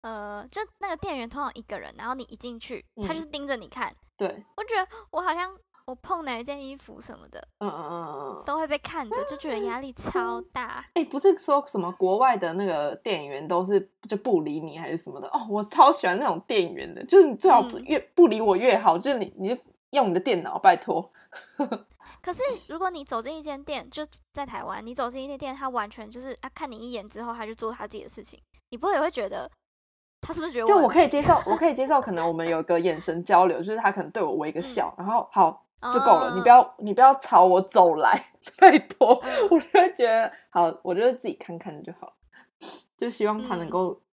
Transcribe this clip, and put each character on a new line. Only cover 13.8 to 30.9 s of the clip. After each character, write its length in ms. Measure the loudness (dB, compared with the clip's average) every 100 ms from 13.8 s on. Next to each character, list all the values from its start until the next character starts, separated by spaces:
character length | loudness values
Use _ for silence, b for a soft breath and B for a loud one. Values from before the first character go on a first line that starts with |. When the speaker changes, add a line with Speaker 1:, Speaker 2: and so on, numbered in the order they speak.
| 0 _ -10
Speaker 2:
就 80 | -6
不 240 | 0 0
理 180 | -2 -8
你 180 | -10 -14
还 140 | -10
是 60 | -10
什 120 | -10
么 120 | -16
的？ 60 | -8
哦， 180 | -8 -4
我 140 | -6
超 260 | -4 6 6
喜 160 | 6 -2
欢 140 | -2
那 60 | -2
种 120 | -4
店 320 | -2 -2 -2
员 200 | -6 -12
的， 80 | -14 4
就 160 | 6
是 60 | 6
你 80 | 4
最 120 | 6
好 120 | 6
不， 140 | 4 -8
Speaker 1:
嗯。 60 | -4
Speaker 2:
越， 120 | -4 -2
不 140 | 6 6
理 140 | 6
我 160 | 2 4
越 200 | 4 4
好， 200 | 4 2
就 160 | 0
是 40 | -4
你， 160 | -6 -6
你 180 | -6 -6
就 60 | _ _ _
用 180 | 0 2
你 40 |
的 60 | 0
电 240 | 0 -2
脑， 160 | -2 4
拜 160 | 4 4
托。 340 | 0 -4 -6 B B B B -8
<laughs> 300 | -6 -6 _ _ b b
Speaker 1:
可 120 | -12
是 80 | -6 -6 -6 -10
如 100 | -8
果 120 | -8
你 160 | -8 -10
走 160 | -8
进 160 | -8 -12
一 40 |
间 220 | -12 -14
店， 260 | -10 -10 -10
就 160 | -12 -12 -16 _
在 120 | -14 -12
台 180 | -12 -12
湾， 200 | -12 -12
你 80 |
走 160 | -8 -8
进 140 | -8
一 40 | -12
间 100 | -12
店， 180 | -12 -10
他 140 | -8
完 200 | -6 -8
全 200 | -12 -18
就 100 | -16
是， 160 | -16 -14
他 80 | -16
看 200 | -14 -14
你 60 | -12
一 140 | -12
眼 160 | -12 -12
之 160 | -14
后， 100 | -12
他 120 | -12 -12
就 80 |
做 180 | -10 -10
他 160 | -10 -14
自 80 | -14
己 80 |
的 60 | -16
事 120 | -16
情， 160 | -18 -20 _ _ _
你 60 | -6
不 100 | -2
会 60 |
也 60 | 0
会 100 | -2
觉 180 | -4 -8
得， 200 | -8 -12 _ _ _ _ _ _ _
他 120 | -10
是 80 | -8
不 40 | -6
是 60 |
觉 80 | -2
得 60 | 4
我 40 |
很 100 | 4
奇 0 |
怪？ 0 |
Speaker 2:
就 40 |
我 20 |
可 140 | 6